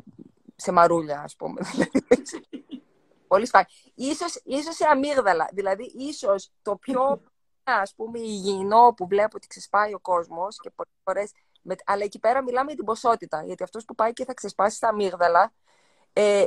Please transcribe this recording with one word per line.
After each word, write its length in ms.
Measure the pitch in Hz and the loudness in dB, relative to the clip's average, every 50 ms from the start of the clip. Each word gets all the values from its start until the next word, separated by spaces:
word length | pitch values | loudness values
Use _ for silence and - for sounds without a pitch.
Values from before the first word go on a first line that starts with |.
| - - - - - - _ _ _ - - | -12 -16 -20 -20 -20 -20 _ _ _ -20 -20
σε 160 | - - - | -12 -8 0
μαρούλια, 500 | 180 180 170 170 170 165 160 151 143 143 | 4 4 6 6 4 2 -2 -4 -8 -10
ας 140 | 147 - - | -10 -14 -14
πούμε. 260 | - - 165 - - | -12 -10 -10 -8 -8
<laughs> 1700 | 190 - - 247 180 - - - - - - - - - - - - _ - - - _ 311 - - _ _ _ _ _ _ _ _ - | -10 -6 -4 -2 -2 0 -2 -2 2 2 2 2 2 -2 -16 -16 -16 _ -18 -18 -16 _ -18 -18 -18 _ _ _ _ _ _ _ _ 0
Πολύ 180 | 180 196 226 | 0 0 2
σπάνια. 220 | - - 196 190 - _ _ _ _ _ | 4 4 4 4 2 _ _ _ _ _
Ίσως, 460 | - 240 269 302 - 349 339 - - - | -8 -6 -6 -4 -4 -6 -8 -8 -10 -10
ίσως 320 | - 254 285 294 320 330 | -6 -6 -6 -6 -6 -6
σε 100 | - 359 302 | 0 2 2
αμύγδαλα. 600 | 302 269 269 294 294 269 208 196 180 160 156 - | 2 2 2 0 0 0 2 2 2 2 0 -4
Δηλαδή, 320 | - 190 196 196 196 196 240 - - 240 | -4 -6 -4 -4 -4 -4 -6 -12 -14 -12
ίσως 540 | 262 294 294 - - 208 196 196 - - _ _ | -12 -12 -10 -6 -2 -2 -2 -2 -4 -8 _ _
το 140 | _ 214 202 | _ -8 -8
πιο, 460 | 185 _ - 262 254 262 269 277 277 - _ _ _ | -6 _ -4 -2 0 0 0 0 -2 -6 _ _ _
<laughs> 220 | _ _ _ _ _ - 247 214 196 | _ _ _ _ _ -2 0 0 -2
ας 100 | 202 - | -2 -6
πούμε, 240 | - 220 226 233 233 | -10 -12 -10 -10 -8
υγιεινό 720 | 226 220 214 202 185 196 196 190 190 196 214 226 240 240 226 - | -8 -6 -6 -4 -2 -4 -2 -2 0 4 6 8 8 8 6 4
που 100 | 185 175 | -2 -2
βλέπω 280 | 196 202 208 214 - | 0 0 0 0 -2
ότι 120 | 202 - - | -8 -20 -20
ξεσπάει 460 | - 190 - - - 202 208 214 202 | -20 -20 -8 -2 0 0 0 0 -4
ο 60 | 180 | -6
κόσμος 580 | - - 180 170 170 - 165 165 180 202 220 - | -4 -2 -2 -2 -2 -4 -6 -8 -8 -8 -8 -12
και 120 | - - - | -18 -16 -14
πολλές 180 | - - - _ _ _ | -14 -14 -14 _ _ _
φορές 280 | - 190 190 208 208 - _ _ _ _ _ | -4 -4 -4 -4 -6 -8 _ _ _ _ _
με-, 140 | _ 175 185 - - | _ -10 -10 -6 -2
αλλά 180 | - 175 202 202 | -2 -2 0 -2
εκεί 160 | 202 - 214 | -4 -6 -2
πέρα 240 | - 220 247 269 269 | 0 2 2 2 0
μιλάμε 240 | 247 240 247 269 294 | -2 -2 -2 -2 -2
για 80 | 302 | -6
την 100 | 254 - | -6 -6
ποσότητα. 580 | 202 226 - - 240 226 220 - - - 156 156 | -6 -4 0 2 2 2 2 0 -6 -8 -8 -8
Γιατί 200 | 180 185 - - | -8 -10 -8 -8
αυτός 220 | - - 220 226 | -10 -10 -12 -14
που 100 | - 247 | -8 -4
πάει 180 | - 220 226 233 | -2 0 0 -2
και 120 | - 262 | -4 -8
θα 80 | - 254 | -10 -10
ξεσπάσει 420 | - - 202 - - 190 214 220 | -10 -12 -8 -2 0 0 0 0
στα 120 | - - 226 | 0 -2 -2
αμύγδαλα, 640 | 214 208 202 190 175 175 175 170 170 170 196 233 - _ _ _ _ _ _ _ _ _ _ _ _ | 0 0 0 -2 0 2 2 4 6 6 4 4 0 _ _ _ _ _ _ _ _ _ _ _ _
ε, 320 | 196 208 208 202 202 190 | 2 4 4 6 4 4